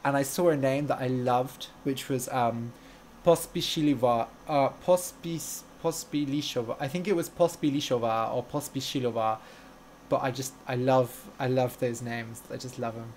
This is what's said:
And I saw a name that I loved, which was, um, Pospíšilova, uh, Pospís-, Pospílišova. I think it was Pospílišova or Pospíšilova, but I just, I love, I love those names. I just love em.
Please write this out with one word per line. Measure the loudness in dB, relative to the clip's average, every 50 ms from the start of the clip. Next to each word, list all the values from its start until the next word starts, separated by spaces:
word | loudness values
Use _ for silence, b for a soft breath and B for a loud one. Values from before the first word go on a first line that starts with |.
| 0
And | 0 2
I | 2 0
saw | 0 0 2 4 4
a | 4
name | 4 4 2 2 2 0
that | 0 -2 0
I | 0
loved, | 0 0 0 2 2 4 2 2 0 -4 -14 -16 -18 -18 -8 -4
which | -4 -4 -4 -2 -4
was, | -4 -2 -2 -2
um, | -2 0 0 2 0 -2 -6 -8 -10 B B B B B B B B -2 4
Pospíšilova, | 4 4 4 4 -4 -4 -4 -4 -2 0 2 4 4 4 4 4 4 4 4 2 -2 -6 -18 -8
uh, | -2 2 2 2 2 0 -4 2
Pospís-, | 4 4 4 4 -4 -10 -10 -8 -6 -6 -6 -6 -8 -10 -12 -14 -18 -20 -4 -4
Pospílišova. | -4 -2 -2 -8 -4 -4 -2 -2 0 -2 -2 -2 -2 -4 -4 -4 -4 -4 -6
I | -6
think | -4 -4 -4 0
it | 0 0
was | 0 0 -2
Pospílišova | 0 2 2 2 2 0 -2 0 0 0 0 0 0 0 2 0 0 0 0 0 0
or | -2 -4
Pospíšilova, | -4 -6 -6 -6 -4 -6 -6 -6 -4 -4 -2 -2 0 0 0 0 0 0 -2 B B B B B B B B B -20 -20 -20 -4
but | 0 0 0 2
I | 0
just, | -2 -2 -6 -8 -8 -14 -8
I | -6 -2
love, | 0 2 4 6 6 4 4 -2 -14 -18 -18 -8
I | -4 -2
love | 0 2 2 2 2 0 -2
those | -2 -2 -2 -4
names. | -6 -6 -6 -6 -8 -8 -12 -16 -14 -12
I | -12
just | -10 -10 -10 -8 -6
love | -6 -6 -6
em. | -8 -12 -14 -14